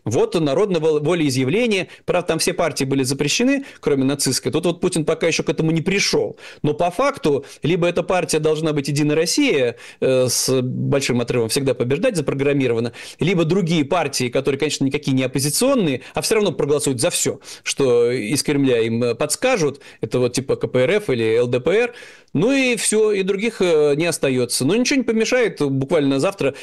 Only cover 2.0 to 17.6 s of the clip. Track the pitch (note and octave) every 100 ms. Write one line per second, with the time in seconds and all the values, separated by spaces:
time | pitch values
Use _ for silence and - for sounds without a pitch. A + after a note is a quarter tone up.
2 | - E3+ E3 D#3+ - E3+ E3 C3+ C#3 C#3
3 | B2+ C#3 D3 - B3 C#4 C#4 - - C#3
4 | C3 C#3+ - B2 - D3+ F3 E3 F#3 E3+
5 | D3+ D#3+ E3+ - - D#3+ D#3+ E3 D3+ G3
6 | - D#3 G#2 - - - D3 D3+ F3 F3
7 | C#4 C#4 D#3+ C3+ - - C#3+ F3 F3 F3
8 | E3+ F#3 E3 D#3 D3+ D#3 D#3+ D3+ C#3 C#3+
9 | D3+ D3 F3 - C#4 D#3 B2 A2+ - -
10 | C3 C3 B2+ - - C3 B2+ B2+ C3 C#3
11 | C3+ B2 A#2+ B2+ A2+ C#3+ C3+ B2 A#2+ C#3+
12 | B3+ F#3+ C#3+ C#3 C3+ C#3+ C3 A#2 A#2 -
13 | - - E3 F#3+ E3 F#3 E3+ E3+ C#3+ F3+
14 | D3 - B2+ C3+ C3 C#3 D3+ - C#3 D3
15 | - C3 C3 C#3 C#3 D3 B3+ C4+ E3+ B2+
16 | - - - A3 G#3 - D3 D3 C#3+ B2
17 | E3 - - G2+ - -